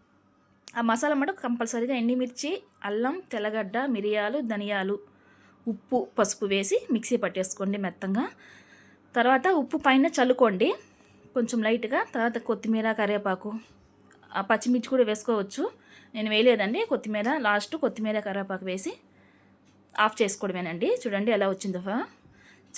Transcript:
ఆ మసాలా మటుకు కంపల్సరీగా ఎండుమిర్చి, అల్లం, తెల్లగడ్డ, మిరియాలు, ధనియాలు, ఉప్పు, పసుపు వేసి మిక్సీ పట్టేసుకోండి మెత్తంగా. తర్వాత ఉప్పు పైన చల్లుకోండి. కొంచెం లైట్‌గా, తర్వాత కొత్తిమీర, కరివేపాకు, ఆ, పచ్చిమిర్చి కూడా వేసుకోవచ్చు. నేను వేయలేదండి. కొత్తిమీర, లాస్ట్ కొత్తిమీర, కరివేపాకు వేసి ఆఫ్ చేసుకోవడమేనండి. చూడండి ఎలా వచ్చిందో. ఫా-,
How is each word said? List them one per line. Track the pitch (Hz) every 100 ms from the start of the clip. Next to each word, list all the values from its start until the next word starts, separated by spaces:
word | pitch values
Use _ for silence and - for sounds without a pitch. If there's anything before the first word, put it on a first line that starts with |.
| _ _ _ _ _ _ - 233
ఆ |
మసాలా | 233 226 294
మటుకు | 285 285 381
కంపల్సరీగా | 254 240 233 240 247
ఎండుమిర్చి, | 254 226 254 247 247 285 381 - -
అల్లం, | 202 208 254 370 -
తెల్లగడ్డ, | 226 208 220 196 226
మిరియాలు, | 277 220 208 214 208 285
ధనియాలు, | 233 208 202 202 190 202 - _ _ _ - _ 233
ఉప్పు, | 202 - 294 - -
పసుపు | 202 -
వేసి | 202 196 196 415 -
మిక్సీ | 226 - 247
పట్టేసుకోండి | 190 185 185 - 196 202
మెత్తంగా. | 190 - 190 196 370 - - - - - - - _ 247
తర్వాత | 240 262 359
ఉప్పు | 339 269 311
పైన | 277 269 320
చల్లుకోండి. | 302 254 254 233 185 277 508 - _ - - -
కొంచెం | 254 233 233
లైట్‌గా, | 214 233 226 302 466
తర్వాత | 254 226 233
కొత్తిమీర, | 247 214 214 220 220
కరివేపాకు, | 220 208 208 202 185 208 220 - - _ _ - - - 185
ఆ, |
పచ్చిమిర్చి | 196 214 247 247 233
కూడా | 262
వేసుకోవచ్చు. | 220 214 - 214 202 - 415 - - - -
నేను | 220 214
వేయలేదండి. | 214 247 220 196 302 453
కొత్తిమీర, | 254 214 214 220 302
లాస్ట్ | 214 208 - 320
కొత్తిమీర, | 233 - 214 214
కరివేపాకు | 208 196 190 190
వేసి | 190 185 339 - _ _ _ _ _ _ _ _ - -
ఆఫ్ | 214 -
చేసుకోవడమేనండి. | 208 - 196 180 175 170 277 494 233
చూడండి | 196 214
ఎలా | 208 196
వచ్చిందో. | 190 196 180
ఫా-, | 190 226 - - - - - - _